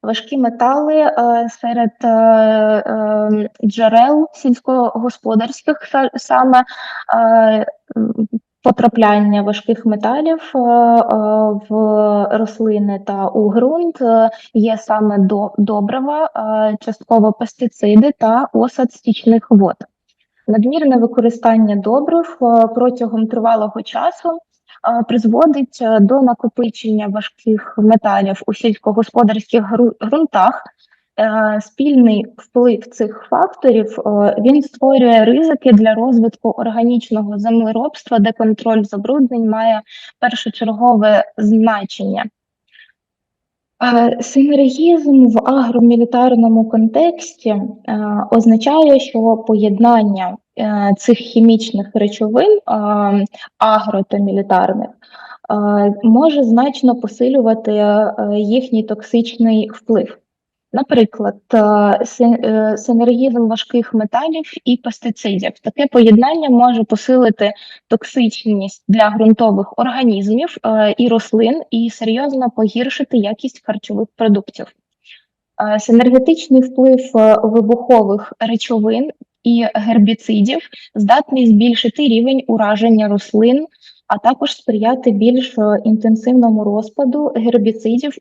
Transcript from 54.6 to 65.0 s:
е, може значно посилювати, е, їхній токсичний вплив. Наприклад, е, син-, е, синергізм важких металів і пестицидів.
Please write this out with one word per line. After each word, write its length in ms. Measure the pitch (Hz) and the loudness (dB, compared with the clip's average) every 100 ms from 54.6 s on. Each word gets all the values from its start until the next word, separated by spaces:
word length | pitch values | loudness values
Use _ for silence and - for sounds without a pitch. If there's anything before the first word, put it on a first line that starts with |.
| 190 208 - | 0 -2 -8
е, 1040 | _ _ - - - - 208 208 208 202 202 | _ _ -20 -20 -20 -8 -4 0 0 0 0
може 400 | 233 226 320 285 | 2 4 4 2
значно 520 | 247 226 269 269 254 247 | 2 2 0 0 0 0
посилювати, 760 | 214 - 247 277 226 220 226 | -6 -4 0 2 0 0 -2
е, 420 | 214 208 208 214 - 208 | -2 0 2 0 -4 -4
їхній 500 | 208 208 233 254 220 | -4 -2 -2 -2 -4
токсичний 840 | 214 214 - 233 233 - 226 220 214 | -4 -8 -4 -2 -2 -2 0 0 -2
вплив. 480 | - _ 220 - - _ _ _ _ _ | -10 _ -2 -2 -12 _ _ _ _ _
Наприклад, 600 | 220 277 247 214 - 202 202 _ | -6 -2 2 0 0 -6 -6 _
е, 40 | 226 208 208 208 196 240 | 2 2 2 2 0 -4
син-, 400 | - 240 233 220 | 0 0 2 0
е, 320 | 220 220 214 | 0 -2 -4
синергізм 720 | - 233 240 240 262 240 226 | -2 0 2 2 0 0 -2
важких 460 | 220 - 240 233 | -2 -4 -4 -2
металів 580 | 220 214 233 311 320 311 - - | -2 -2 -4 -4 -6 -10 -10 -4
і 120 | 240 | -4
пестицидів. 720 | - - | -4 -10